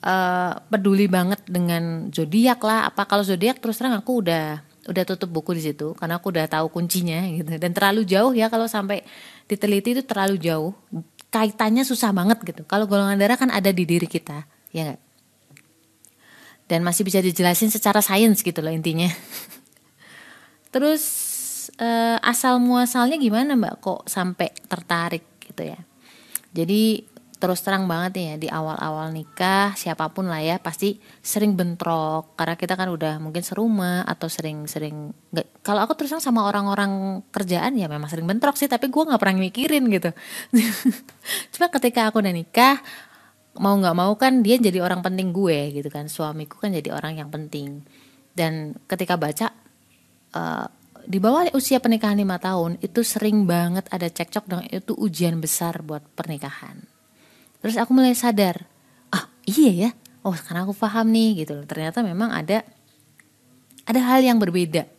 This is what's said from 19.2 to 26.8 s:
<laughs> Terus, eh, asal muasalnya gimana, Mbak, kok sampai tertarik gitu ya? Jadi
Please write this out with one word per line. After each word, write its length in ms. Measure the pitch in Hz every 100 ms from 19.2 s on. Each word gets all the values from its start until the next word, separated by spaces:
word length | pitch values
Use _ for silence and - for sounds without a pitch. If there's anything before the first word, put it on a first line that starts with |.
| - - - - _ _ _
<laughs> 840 | _ - - - - - _ _
Terus, 300 | 262 285 311 302 - - - - - - -
eh, 380 | 233 226 226 233
asal 400 | - 240 254 247
muasalnya 560 | 247 247 247 247 240 311
gimana, 400 | 254 214 277 262
Mbak, 160 | 208 -
kok 180 | - - -
sampai 480 | - 180 180 175 - -
tertarik 560 | 185 - 170 170 170 - _
gitu 240 | - - 165
ya? 120 | 151 170 _ - - - - _ 170
Jadi 480 | 165 208